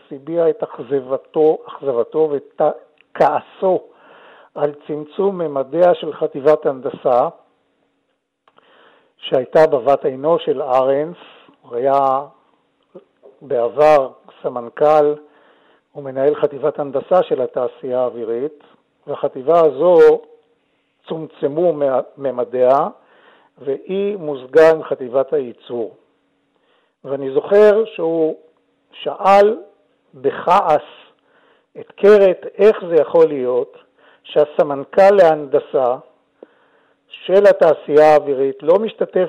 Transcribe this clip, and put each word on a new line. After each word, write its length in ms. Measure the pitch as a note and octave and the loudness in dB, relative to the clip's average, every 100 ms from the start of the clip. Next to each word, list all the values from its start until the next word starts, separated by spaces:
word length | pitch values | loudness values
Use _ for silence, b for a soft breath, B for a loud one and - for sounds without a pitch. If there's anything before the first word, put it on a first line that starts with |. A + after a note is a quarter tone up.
| - | -16
הביע 380 | C#3 C#3 E3+ E3 | -18 -8 -2 -2
את 140 | D#3 | -2
אכזבתו, 960 | - - B2 C#3 B2+ C3 - E3 D#3 E3 - | -6 -12 -6 -6 -4 -8 -6 0 0 0 -6
אכזבתו 640 | - C#3 A#2 A2+ D#3 D#3 | -12 -6 -4 -4 -2 -4
ואת 300 | C#3+ - - D#3 - _ _ _ | -4 -8 -4 -4 -4 _ _ _
כעסו 680 | - D3 D3 - - F#3+ F3 - b b b b b b - | -2 0 0 -8 -6 -2 -2 -4 b b b b b b -6
על 160 | D3 D3 - | -6 -6 -12
צמצום 500 | D3+ D3 - G3 F#3 | -12 -12 -6 -4 -4
ממדיה 560 | D#3+ C#3 C3 D#3 F3 E3 | -6 -6 -6 0 2 2
של 180 | E3 | -4
חטיבת 520 | - D#3 D3+ C#3 D3+ D#3 | -6 -8 -2 0 0 0
הנדסה, 640 | C3 C3 - D3 B2 D#3+ - _ _ _ _ _ _ _ _ _ _ _ _ b b b b b b | -6 -8 -6 -2 0 0 -6 _ _ _ _ _ _ _ _ _ _ _ _ b b b b b b
שהייתה 500 | - D3 A#2+ E3 D#3 | -6 -6 -2 2 2
בבת 380 | C#3+ A#2 C#3 D3+ | 2 0 -2 -2
עינו 340 | C3 D3 E3 | -6 -2 -2
של 220 | E3 C3+ | -2 -6
ארנס. 560 | D3 B2+ C3 C#3 D#3 E3+ - - _ _ | -2 0 0 -2 -4 -10 -20 -20 _ _
הוא 140 | - A#2+ | -12 -6
היה 500 | C3+ C#3 C3+ C3+ C#3+ _ _ _ _ _ _ - _ _ _ _ | -2 0 0 -2 -6 _ _ _ _ _ _ -20 _ _ _ _
בעבר 680 | C#3 B2 A#2 C3+ D3+ D3 C3 - _ _ | -8 -4 -4 2 4 4 2 -10 _ _
סמנכ"ל 720 | D3 B2 A#2 - D3+ D#3 D3 D3 - b b b b b b D3 | -10 -10 -10 -2 2 2 2 -2 -10 b b b b b b -18
ומנהל 400 | C#3 C3 C#3+ D3 | -12 -4 -2 0
חטיבת 440 | D3 C#3 C#3+ - | -4 -4 -6 -6
הנדסה 440 | C#3+ C3 - F#3 | -8 -8 -2 -2
של 180 | - C#3 | 0 -4
התעשייה 580 | B2 C#3 A#2+ - C3+ B2 | -4 -4 -6 -8 -8 -4
האווירית, 640 | B2 A#2 A2+ A#2 D3 D3+ _ _ _ _ - | -4 -6 -8 -6 -8 -12 _ _ _ _ -14
והחטיבה 520 | C#3 C#3+ C3+ C3 E3+ | -8 -8 -6 -2 2
הזו 640 | D#3+ C3 E3+ E3+ D#3 D3 - _ _ _ _ _ _ _ - | 2 2 2 6 6 4 -2 _ _ _ _ _ _ _ -14
צומצמו 680 | E3 D#3 - D3 D3 F3 | -12 -12 -6 -4 0 0
מה-, 280 | D3 C#3+ C3 - - | 0 -2 -2 -6 -8
ממדיה, 680 | C3+ B2 A#2+ B2 B2+ C#3 F#3 - b b b b b _ | -8 -6 -6 0 2 2 0 -8 b b b b b _
והיא 600 | C3+ C#3 - F#3+ G3+ G#3 | -10 -10 -8 -6 -6 -8
מוזגה 540 | D3+ C#3 B2+ C3 D#3+ | -10 -12 -2 4 4
עם 120 | D#3+ | 2
חטיבת 500 | - - B2+ C3 C3 | -2 -10 -6 -4 -2
הייצור. 600 | D3+ B2 A2 - A#2+ G#2 - _ _ _ _ _ _ _ _ _ _ | -4 -6 -14 -12 -10 -10 -12 _ _ _ _ _ _ _ _ _ _
ואני 300 | C#3 C#3 C3+ | -12 -10 -6
זוכר 520 | C#3 - G3+ G#3+ G#3 A3 | -4 0 4 4 4 -2
שהוא 520 | - E3 E3 D#3+ D#3+ _ _ _ _ _ | -6 -6 -2 -4 -4 _ _ _ _ _
שאל 680 | - D3 D3+ G3 G3 G#3 C#4 - _ _ _ _ | -14 -12 -4 4 4 4 0 -10 _ _ _ _
בכעס 760 | C3+ C3 - - F#3 F#3 D3+ - - _ _ _ _ _ _ _ - | -8 -6 -4 0 0 2 0 -2 -20 _ _ _ _ _ _ _ -20
את 120 | - | -20
קרת 540 | - G3+ G#3 G3 F3 - - | 0 4 6 4 0 -6 0
איך 200 | G#3 G#3 F3+ | 2 2 0
זה 60 | E3 | 0
יכול 320 | - E3+ D#3+ | 2 2 2
להיות 500 | D3 B2 B2 B2+ - _ b b b | 0 -4 -4 -4 -10 _ b b b
שהסמנכ"ל 880 | - D#3 D3 - D#3 C#3 C#3 - G3 | -6 -2 0 0 -2 -4 -4 4 6
להנדסה 840 | G3+ E3 D#3 C#3+ C#3+ - D3 B2+ C3 - _ _ _ b b b b b b b - - | 6 4 2 0 -4 -2 -2 -2 -2 -8 _ _ _ b b b b b b b -16 -2
של 200 | F#3+ G3+ | 2 4
התעשייה 640 | F#3+ E3+ C#3+ - D3 D#3 | 4 2 0 0 4 6
האווירית 500 | D3+ C3+ C3 C#3 C3+ | 4 2 -2 -4 -4
לא 160 | D3+ F#3+ | 0 0
משתתף 480 | A3 - F#3+ F#3 | 0 -6 -4 -2